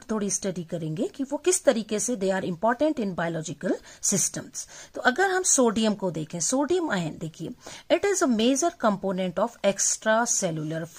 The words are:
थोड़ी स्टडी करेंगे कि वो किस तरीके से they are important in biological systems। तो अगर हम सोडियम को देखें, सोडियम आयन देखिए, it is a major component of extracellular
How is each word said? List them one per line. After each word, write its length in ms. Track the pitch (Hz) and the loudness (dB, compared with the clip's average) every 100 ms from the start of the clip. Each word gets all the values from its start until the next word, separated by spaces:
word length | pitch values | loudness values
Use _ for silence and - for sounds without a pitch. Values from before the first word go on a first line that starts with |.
| - | -4
थोड़ी 180 | 220 202 | -4 -2
स्टडी 340 | - 196 175 | -2 -4 -4
करेंगे 440 | 165 170 156 156 370 | -6 -6 -4 -2 -4
कि 160 | - | -4
वो 140 | 262 294 | -6 0
किस 260 | 349 359 | 0 4
तरीके 360 | - 226 208 208 | 4 2 0 -2
से 160 | 202 240 | -2 0
they 260 | 190 190 | 0 0
are 140 | 190 170 | -2 0
important 440 | 220 247 302 294 | 0 2 2 2
in 160 | 202 175 | -2 -2
biological 580 | 170 165 160 - 190 466 - - | -4 -4 -6 -6 -4 -4 -6 -4
systems। 640 | - 202 - - - - - - - | -2 0 0 -4 -10 -14 -14 -16 -12
तो 80 | 277 | 0
अगर 280 | 254 254 392 | 0 4 2
हम 140 | 370 | 2
सोडियम 500 | 370 - 240 214 220 | 2 4 4 4 0
को 180 | 196 185 | 0 -4
देखें, 280 | 165 151 175 | -4 -8 -4
सोडियम 520 | - 262 285 359 320 | -2 0 0 0 0
आयन 260 | 190 165 - | -2 -2 -6
देखिए, 320 | 160 - 160 - - - - | -10 -8 -10 -10 -14 -16 0
it 140 | 339 403 | 2 2
is 180 | 381 | 2
a 60 | 311 | 2
major 420 | 220 233 269 339 - 226 | 4 4 4 0 0 0
component 480 | 190 190 185 185 180 | 0 -2 -2 -2 0
of 100 | 233 - 202 | -2 0 0
extracellular 1200 | 196 - - 220 220 233 - 180 160 151 160 165 | 2 0 0 2 2 2 0 0 -2 -4 -6 -8